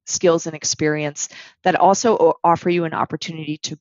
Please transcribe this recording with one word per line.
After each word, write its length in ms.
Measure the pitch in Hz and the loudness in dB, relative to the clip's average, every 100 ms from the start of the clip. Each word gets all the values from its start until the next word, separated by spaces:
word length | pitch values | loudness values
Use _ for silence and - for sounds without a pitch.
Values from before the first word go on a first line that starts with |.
| - | -10
skills 400 | - 175 165 165 | 0 2 2 -2
and 100 | 156 | -8
experience 720 | - - 151 151 147 147 - - - _ | -8 -2 -2 -2 -4 -8 -12 -12 -20 _
that 120 | 185 170 | 0 4
also 400 | 180 196 233 208 | 4 4 2 4
o-, 180 | 165 - | 2 2
offer 280 | 170 165 180 | 0 2 0
you 140 | 175 | -2
an 100 | 160 | -2
opportunity 640 | 131 - 156 - 160 147 151 | -4 -6 -6 -10 -10 -10 -10
to 180 | - 151 | -10 -12